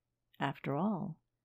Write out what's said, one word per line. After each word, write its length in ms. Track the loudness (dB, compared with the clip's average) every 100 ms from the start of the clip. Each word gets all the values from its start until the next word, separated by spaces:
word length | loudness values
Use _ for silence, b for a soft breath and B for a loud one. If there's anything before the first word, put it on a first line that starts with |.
| _ _ _ -2
After 360 | -2 0 0
all, 440 | 2 2 0 -2 -8 _ _